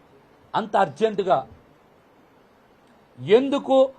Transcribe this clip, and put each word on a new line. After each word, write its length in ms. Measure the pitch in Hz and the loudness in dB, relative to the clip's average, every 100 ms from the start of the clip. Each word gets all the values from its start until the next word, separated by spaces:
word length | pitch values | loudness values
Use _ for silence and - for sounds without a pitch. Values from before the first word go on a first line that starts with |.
| _ _ _ _ _ | _ _ _ _ _
అంత 220 | 175 220 208 | -8 -2 -2
అర్జెంటుగా 720 | 185 127 220 202 185 151 - - - _ _ _ _ _ _ _ _ _ _ _ _ _ _ - | -2 -2 -4 -2 0 0 -2 -14 -20 _ _ _ _ _ _ _ _ _ _ _ _ _ _ -12
ఎందుకు 720 | 131 220 269 277 277 262 262 | 2 2 2 -4 0 2 2